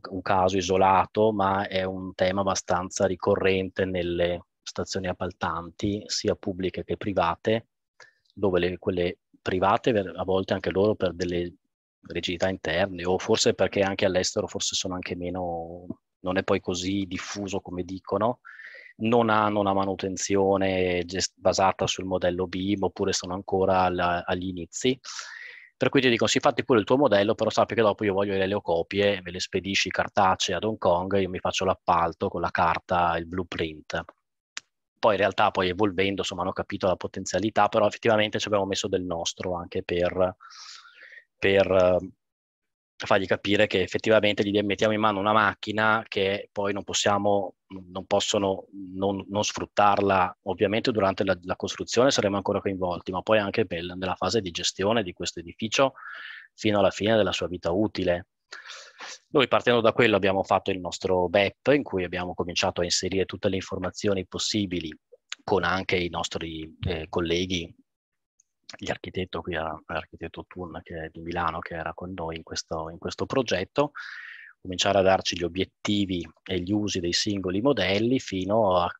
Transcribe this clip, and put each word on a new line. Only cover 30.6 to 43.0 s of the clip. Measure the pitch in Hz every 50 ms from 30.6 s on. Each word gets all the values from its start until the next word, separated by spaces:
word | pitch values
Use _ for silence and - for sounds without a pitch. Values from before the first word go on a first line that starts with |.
| 104
Hong | 110 110
Kong, | 101 - 95 87 87 90 95 98 98
io | 95 90
mi | 92 90
faccio | - 92 - - 95
l'appalto | 95 90 - _ - 87 85 85 85 82 - 98 98
con | - 87
la | 85 85
carta, | - - 90 82 80 80 - - 92 87 87 85 85
il | 85 85
blueprint". | 82 85 92 90 - - - 87 80 78 78 - - - - - - - _ _ _ _ _ _ _ - - - _ _ _ _ _ _ _
Poi | - 117 104
in | 92
realtà, | 101 101 92 - 107 98
poi | - - 95 90
evolvendo, | 90 90 110 107 90 87 95 98 98 92
insomma, | 90 - 98 87 87
hanno | 92
capito | - - 87 - - 95 -
la | 95 87
potenzialità, | - - 95 - 98 95 - - 107 98 107 - - 104 104
però | - 113 104
effettivamente | 104 - - - 120 110 107 107 107 -
ci | 110 -
abbiamo | 104 107 101 95
messo | 98 98 - -
del | 104 95 92
nostro | 90 90 87 85 85 - - - - 95 87
anche | 85 87 85 - 95
per, | 92 - 90 87 87 90 90 92 92 90 92 _ - - - - - - - - - - - - - - - - - _ _ -
per, | - 98 98 98 95 92
eh, | 92 95 90 90 92 87 92 95 - _ _ _ _ _ _ _ _ _ _ _ _ _ _ _ _ -